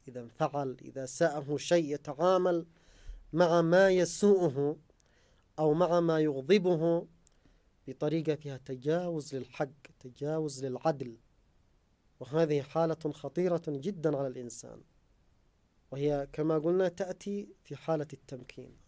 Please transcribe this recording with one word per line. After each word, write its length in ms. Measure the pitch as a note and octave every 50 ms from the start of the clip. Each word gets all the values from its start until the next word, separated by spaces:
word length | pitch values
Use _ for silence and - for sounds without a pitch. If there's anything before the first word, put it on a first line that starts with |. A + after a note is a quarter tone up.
| - C3+
إذا 120 | A#2+ B2
انفعل، 560 | A#2+ A#2+ - - D#3 C#3 C3+ C#3+ C#3 C3 B2+ B2+ -
إذا 240 | B2+ B2 C3+ C3
ساءه 500 | B2+ - - E3 E3 C#3+ D3 C#3 C3+ D3
شيء، 380 | C#3 C#3+ - F3 F3 E3 C#3+ D3
يتعامل 720 | C#3 - D3+ C#3 C3+ E3 F#3 F#3+ F#3 F3+ F#3 F3 E3+ E3+ - _ _ _ _ - - - - - - - - -
مع 300 | D#3+ F3+ E3 E3 F3 E3
ما 280 | E3 E3+ F#3 G3 F#3+
يسوءه 880 | F#3 F#3 F3 E3 - - G#3 G3+ G3+ F#3+ F3 D#3 B2+ C3+ C#3+ D3 D#3 D3+ _ _ _ _ _ _ _ _ _ _ _ _ _ _ _ -
أو 160 | D#3 D#3 D3+
مع 260 | D#3+ F3+ D#3+ E3+ F3
ما 200 | E3+ E3 D#3+ D#3
يغضبه 840 | D#3 D3+ C#3 C3+ C3 C3+ G3 G#3+ F3 F#3 F3+ D#3 D#3+ E3+ E3+ E3+ E3+ - _ _ _ _ _ _ _ _ _ _ _ _ _ _ _
بطريقة 480 | - B2+ - D3 D3+ D3+ E3 D3+ D#3 D3+
فيها 220 | C#3+ - C#3+ C3+
تجاوز 760 | B2+ - - C3+ B2+ B2 D3 D#3+ F3 F3+ F3 E3+ D#3 C#3 - C#3
للحق، 460 | C3 A#2+ - - - D3+ C3+ - _ - - - _
تجاوز 640 | - B2+ B2 - C#3+ D3 D#3 D#3+ D#3 D3+ C3+ B2+ C3
للعدل، 520 | C3+ B2 B2 - D#3+ D#3+ C3+ C3+ B2 A2+ - _ _ _ _ _ _ _ _ _ _ _ _ _ _ _ _ _ _ _ -
وهذه 420 | C3 B2 C#3 D#3+ E3 D3+ D3 C#3+ C3+
حالة 500 | - - D#3+ E3 E3 D#3+ D#3+ - D3+ D3
خطيرة 500 | - - C3+ - E3+ F3+ F#3 F3 E3 E3 D#3+
جدًا 480 | D3 C#3 C3+ G3 G3+ E3+ D3 D#3 D3
على 100 | C3+ C#3
الإنسان، 540 | C3+ B2+ B2+ B2 A#2+ A2+ - - A#2+ A2+ A2 - _ _ _ _ _ _ _ _ _ _ _ _ _ _ _ _ _ _ _ _ -
وهي 380 | C3 C#3 C#3+ D3 D3 C#3+ C#3 C#3 -
كما 260 | - D#3 D#3+ D#3+ D#3
قلنا 300 | D3 E3+ F3+ F#3 F#3+ F3+
تأتي 600 | F3 - G3 F3+ F#3 - - G3+ G3+ G3+ G3+ - - _ _
في 120 | - C#3+
حالة 320 | C3 - - D#3+ D#3 C#3+ D3+ C#3+
التمكين. 640 | - _ - C#3+ B2+ B2+ - - - B2 B2 B2 - _